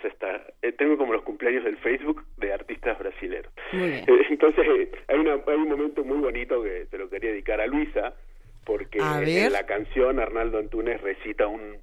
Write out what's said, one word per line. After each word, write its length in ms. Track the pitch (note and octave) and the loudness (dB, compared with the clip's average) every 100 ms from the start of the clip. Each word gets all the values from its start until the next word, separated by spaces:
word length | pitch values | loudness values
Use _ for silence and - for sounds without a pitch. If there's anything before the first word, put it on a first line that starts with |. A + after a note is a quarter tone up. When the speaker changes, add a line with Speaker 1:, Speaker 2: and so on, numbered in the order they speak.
Speaker 1:
esta, 400 | - - G2 G2 - - | -6 -6 -6 -6 -10 -6
eh, 100 | A#2+ | -4
tengo 260 | - C#3+ D3 | 0 2 2
como 140 | C3+ | 2
los 100 | A2 | 0
cumpleaños 400 | - G#2 A#2+ B2+ | -2 -2 0 0
del 140 | A2+ G#2 | 0 -2
Facebook 460 | A#2 C3+ D3 D#3 - - | -2 -2 -2 -4 -6 -6
de 160 | G2+ | -4
artistas 440 | G2 - A#2 A#2+ G#2+ | -4 -6 -8 -4 -4
brasileros. 520 | F#2+ - F#2 F#2 - - - | -6 -8 -8 -8 -10 -14 -8
Speaker 2:
Muy 160 | F#3 F3+ | -4 -2
bien. 160 | C3+ F2 | 0 8
Speaker 1:
Eh, 180 | - - | 8 8
entonces, 340 | D3 D#3 D3+ D#3 | 6 6 6 4
eh, 240 | C3+ - - - | 4 2 -4 0
hay 100 | C#3+ | 2
una, 160 | D#3 | 4
hay 220 | C#3 - D3+ | 2 2 2
un 140 | D#3 | 2
momento 340 | C#3+ D3 D3 | 0 -2 -2
muy 160 | C3 C#3+ | -2 0
bonito 420 | C#3 A#2+ A#2+ B2 | 0 -2 -2 -2
que 240 | G#2+ F2+ - | -2 -6 -8
te 120 | F#2+ | -10
lo 100 | F#2+ | -8
quería 220 | G2 A2 | -6 -4
dedicar 280 | G#2 G#2 G#2+ | -4 -2 0
a 60 | A2 | 0
Luisa, 480 | C#3+ D3+ - G#2 - - - - - | 0 0 -2 -4 -6 -18 -20 -20 -12
porque 360 | - G#2 G2+ - | -4 -4 -2 -2
Speaker 3:
A 160 | D3+ D3+ | 0 0
Speaker 1:
en 80 | D3+ | 2
Speaker 3:
ver. 260 | F3 G#3+ | 2 2
Speaker 1:
la 140 | G2+ - | 2 -2
canción 540 | G#2 G#2+ B2+ B2+ A2+ | -4 -2 2 2 2
Arnaldo 400 | A2 A2+ A2+ A2 | -2 -2 -2 -2
Antunes 420 | G#2 A#2 A2+ A2+ | -4 -4 -2 -2
recita 460 | G2+ F#2+ A2 G#2 G#2 | -4 -6 -6 -2 -2
un 300 | A2 G#2+ G#2 | -2 -10 -16